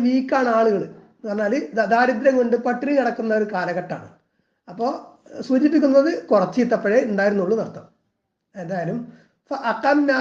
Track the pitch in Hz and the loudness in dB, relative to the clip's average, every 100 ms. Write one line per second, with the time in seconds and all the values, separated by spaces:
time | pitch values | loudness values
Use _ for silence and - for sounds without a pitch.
0 | 240 262 262 269 247 226 226 202 165 - | 2 0 0 0 2 2 2 2 -4 -12
1 | - _ 220 208 208 269 - 214 202 226 | -20 _ -8 -4 -2 -2 -4 -2 0 2
2 | 247 233 269 262 240 233 247 240 277 285 | 2 2 2 2 2 0 -2 -4 -2 0
3 | 240 226 226 214 208 180 175 175 170 143 | 0 -2 -2 -2 -2 -4 -4 -6 -6 -10
4 | 104 _ _ _ _ _ - 185 233 311 | -14 _ _ _ _ _ -18 -6 -6 -6
5 | - - - - - 262 294 311 277 269 | -12 -20 -20 -12 -2 2 4 4 4 6
6 | 294 - - 208 185 247 240 226 202 226 | 4 0 2 2 2 0 0 0 2 2
7 | 247 202 202 202 180 226 170 - - _ | 2 0 0 0 0 -2 -4 -10 -20 _
8 | _ _ _ _ _ 202 170 190 165 233 | _ _ _ _ _ -14 -8 -6 -4 -6
9 | 240 - _ _ - 269 240 226 269 294 | -10 -18 _ _ -12 -8 -4 -2 2 2
10 | 285 262 | 2 0